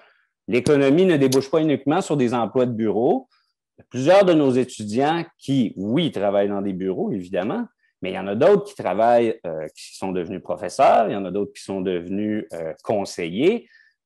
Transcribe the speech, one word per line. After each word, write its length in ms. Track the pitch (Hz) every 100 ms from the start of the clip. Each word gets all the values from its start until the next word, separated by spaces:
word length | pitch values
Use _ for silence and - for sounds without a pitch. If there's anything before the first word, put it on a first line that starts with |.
| _ _ _ _ -
L'économie 580 | 95 123 143 139 156 190
ne 100 | 151
débouche 340 | 135 135 -
pas 100 | 165
uniquement 400 | 156 135 143 170
sur 160 | 185 151
des 180 | 123
emplois 320 | 120 107 131 123
de 60 |
bureau. 560 | 110 110 98 131 247 - _ _ _ _ _ _
Plusieurs 340 | 120 139 196
de 100 | 185
nos 160 | 160 139
étudiants 720 | 123 123 - 107 113 143 165 165 _
qui, 340 | - 135 104 -
oui, 340 | 101 135 156
travaillent 360 | 98 101 101 101
dans 140 | 101
des 100 | 101
bureaux, 400 | 90 95 92 214
évidemment, 520 | 104 90 95 104 214 226 _ _ _
mais 80 | 95
il 40 |
y 40 | 92
en 80 | 95
a 80 |
d'autres 300 | 104 165 202
qui 100 | -
travaillent, 640 | - 104 92 117 120 117 - 90
euh, 200 | 80 78
qui 280 | - - -
sont 160 | 95
devenus 300 | 92 85 90
professeurs, 680 | - 90 90 - 151 165 110
il 40 |
y 40 | 101
en 80 |
a 60 | 95
d'autres 220 | 98 101
qui 100 | -
sont 180 | - 98
devenus, 640 | 95 90 87 95 107 107 -
euh, 220 | 85 80 76
conseillers, 840 | - 113 - - 87 92 165 233 - _ _ _